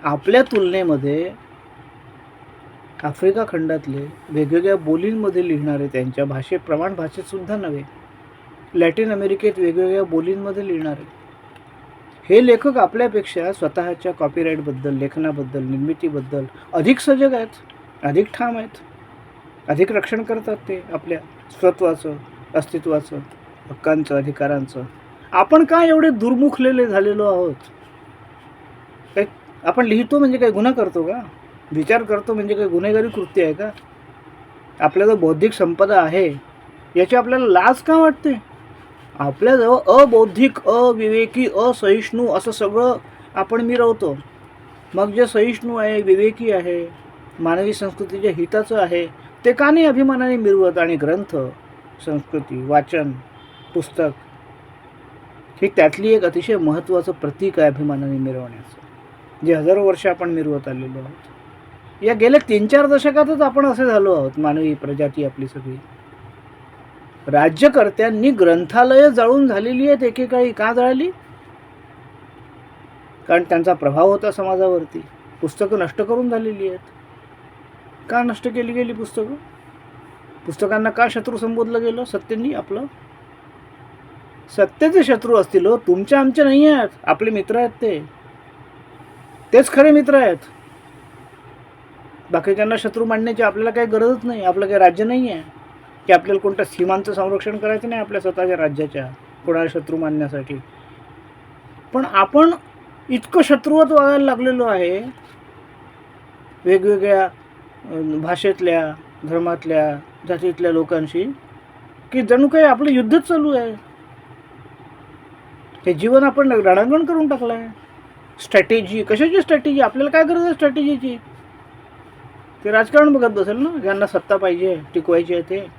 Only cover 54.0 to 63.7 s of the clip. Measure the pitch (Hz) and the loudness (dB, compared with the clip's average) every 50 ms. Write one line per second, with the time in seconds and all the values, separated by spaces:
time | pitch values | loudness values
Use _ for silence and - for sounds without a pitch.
54 | 160 147 131 - - - - - - - - - - - - - - - - - | -4 -4 -4 -10 -20 -20 -20 -20 -20 -20 -20 -20 -20 -20 -20 -20 -20 -20 -20 -20
55 | - - - - - - - - - - - - 196 208 - 196 156 151 - - | -20 -20 -20 -20 -20 -20 -20 -20 -20 -20 -6 -4 -4 -2 2 4 4 4 2 0
56 | 202 220 220 214 185 170 - 175 170 - 220 190 165 151 151 170 175 - 185 175 | 0 2 2 2 2 0 -2 -4 -2 -2 -2 0 0 0 -2 -2 -4 -2 -2 -2
57 | 170 185 175 - - 147 143 - 190 196 - 170 156 147 135 143 151 147 143 135 | -2 -4 -8 -6 -8 -8 -6 -4 -4 -2 0 2 2 2 2 -2 -4 -4 -4 -4
58 | 139 139 135 131 131 131 131 127 127 120 117 113 117 - - - - - - - | -4 -6 -4 -4 -4 -6 -6 -8 -12 -14 -16 -20 -20 -20 -20 -20 -20 -20 -20 -20
59 | - - - - - - - - 156 165 165 156 151 170 190 202 202 196 180 160 | -20 -20 -20 -20 -20 -20 -16 -6 0 0 0 2 2 2 2 4 2 0 0 0
60 | - 190 175 - 180 170 165 160 151 151 147 139 135 139 131 127 131 131 131 135 | -2 -2 -2 -2 -4 -4 -4 -4 -4 -4 -4 -6 -6 -8 -10 -10 -10 -12 -12 -14
61 | 131 135 - - - - - - - - - - - - - - - - - - | -16 -16 -20 -20 -20 -20 -20 -20 -20 -20 -20 -20 -20 -20 -20 -20 -20 -20 -16 -4
62 | 202 220 233 214 220 240 277 294 - - 214 208 208 214 277 285 285 277 285 277 | -2 -2 2 4 4 4 4 4 4 2 0 0 2 4 4 4 4 4 2 2
63 | 277 294 269 302 294 285 320 285 302 262 240 277 277 277 | 2 2 2 2 2 2 2 0 0 2 2 2 0 2